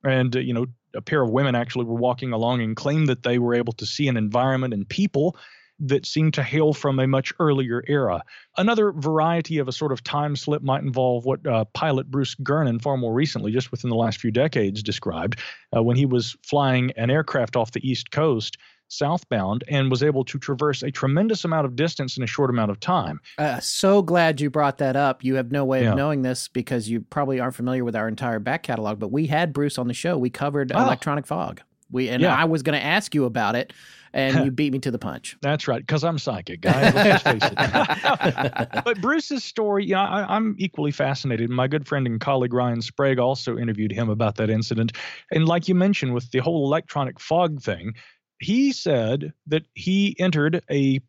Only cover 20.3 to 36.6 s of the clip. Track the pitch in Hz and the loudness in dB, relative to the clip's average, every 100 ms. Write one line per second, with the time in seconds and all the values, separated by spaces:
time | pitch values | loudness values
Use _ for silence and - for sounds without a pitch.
20.3 | 143 - 127 147 135 135 135 135 147 220 | -6 -6 0 0 0 -4 -2 0 2 2
21.3 | 214 175 160 139 123 165 - 131 - 117 | 0 0 0 0 0 -2 -2 -6 -4 -4
22.3 | - 135 120 107 98 - 180 85 151 - | 0 0 2 0 -2 0 0 -2 -8 -12
23.3 | - 151 - - - 190 202 170 175 165 | -4 -4 -2 -4 0 4 4 4 4 4
24.3 | 147 147 151 143 - 139 135 139 127 127 | 2 0 2 0 2 0 2 2 0 0
25.3 | 131 120 143 135 131 117 107 143 147 127 | 0 0 0 2 2 2 2 0 0 -2
26.3 | 123 - 127 120 123 107 117 - 147 139 | -4 -4 -4 -2 -4 -2 -4 -2 -2 0
27.3 | 131 123 123 123 131 120 110 110 107 127 | 0 -2 -4 -4 -2 -2 -2 -4 -2 -4
28.3 | 113 107 156 - 113 107 104 107 135 156 | -2 -2 -4 -4 -4 -4 -4 -4 -2 0
29.3 | 151 170 139 147 - 123 120 165 165 123 | 0 0 0 -2 -2 -6 -4 -2 0 -2
30.3 | - 143 143 131 - 254 139 - 147 - | -2 -2 -2 0 2 2 0 -2 -4 -4
31.3 | 156 151 - - _ _ 127 127 123 170 | -4 -4 -10 -20 _ _ -4 -2 2 4
32.3 | 135 165 160 135 147 147 190 - 151 127 | 4 2 2 0 -2 0 0 0 0 0
33.3 | 113 104 120 - - - - - - 135 | 0 0 0 -4 -12 -20 -20 -6 -2 2
34.3 | 131 135 127 147 135 135 113 95 65 - | 2 0 0 0 0 -2 -4 -6 -8 -12
35.3 | - 139 151 - 120 - 151 165 156 - | -6 -2 -2 -2 -2 0 0 0 -2 -4
36.3 | 101 90 - | -6 -8 -2